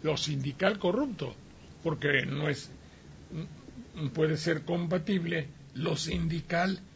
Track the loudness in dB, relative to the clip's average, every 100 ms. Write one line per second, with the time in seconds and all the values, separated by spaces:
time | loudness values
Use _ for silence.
0 | 2 0 0 0 -2 2 2 4 2 2
1 | 0 -2 -6 -6 -16 -18 -18 -4 -2 2
2 | 4 4 4 0 0 0 -4 -16 -18 -20
3 | -18 -18 -10 -8 -8 -10 -16 -16 -14 -4
4 | -4 2 2 4 2 0 2 0 2 0
5 | 2 2 2 -2 -4 -10 -12 -4 0 0
6 | 0 0 0 0 0 2 2 0 -6